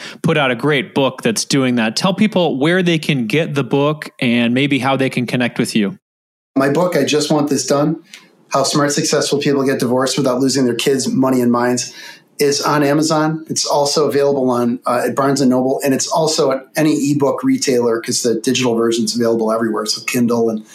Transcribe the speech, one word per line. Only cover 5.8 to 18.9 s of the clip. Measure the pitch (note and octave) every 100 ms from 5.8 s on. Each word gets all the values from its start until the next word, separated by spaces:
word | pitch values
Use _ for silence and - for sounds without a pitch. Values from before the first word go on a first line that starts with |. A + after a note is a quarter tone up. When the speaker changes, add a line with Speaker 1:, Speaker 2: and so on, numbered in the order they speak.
| G2 F#2 _ _ _ _ _ C#3
Speaker 2:
My | C#3
book, | D3 F3+ D#3
I |
Just | B2+ D3 D3
Want | D3+ C#3+
This | C3+
Done, | - C#3+ D#3 E3 - - - _ _
How | C#3
Smart, | C3 D3+ C#3+
Successful | C#3+ - D3 - C#3+
People | D3 C#3
Get | C3+ B2+
Divorced | B2 B2+ C3 -
Without | C3 B2
Losing | C3+ C3
Their | B2+
Kids, | - - C3+ B2
Money, | C3 C3 B2+
and | A#2+
Minds, | A#2+ B2 B2 - - - - _ -
is | C#3+ C#3+
on | D#3 D3
Amazon. | C#3+ D3 D#3 D#3 D#3 D#3+ -
It's | B2 -
also | D3+ C#3+ D#3+ C#3
available | C3+ C#3+ C3+ B2+
on, | A#2+ A#2+ A#2+ -
uh, | B2 A#2+
at |
Barnes | A#2 C#3 C#3
and | C3
Noble, | B2+ B2+ C3+
and | C#3
it's | C3 -
also | E3+ D#3 D#3 C#3
at | C3 -
any | - D3+ D3 C#3
ebook | C#3+ C#3 B2+
retailer | C3+ C3 C#3 B2 A#2 A2+
'cause | - A#2
the | A#2+
digital | A2 C3 B2 B2+
version's | A2+ A#2